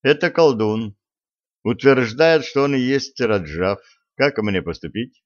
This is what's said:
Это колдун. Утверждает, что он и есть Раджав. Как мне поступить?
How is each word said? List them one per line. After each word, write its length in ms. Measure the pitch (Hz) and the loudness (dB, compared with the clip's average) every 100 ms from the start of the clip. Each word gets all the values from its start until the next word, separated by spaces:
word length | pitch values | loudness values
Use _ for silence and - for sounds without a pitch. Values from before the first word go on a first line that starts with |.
Это 280 | 135 147 170 | 0 0 0
колдун. 640 | 147 156 117 110 107 110 101 _ _ _ _ _ _ | 2 2 2 -2 -2 -6 -12 _ _ _ _ _ _
Утверждает, 800 | 104 117 139 131 117 120 160 160 | -4 2 4 4 0 2 2 2
что 200 | - 139 | 0 -2
он 100 | 143 | 0
и 60 | 135 | 0
есть 400 | 123 139 - - | 0 -2 -4 -4
Раджав. 580 | 120 104 78 80 92 101 _ _ _ - | -2 -2 -4 -4 -2 -2 _ _ _ -2
Как 200 | 139 139 | -2 0
мне 240 | 107 95 | -2 -2
поступить? 600 | 85 80 98 104 127 _ | -4 -10 -10 -8 -10 _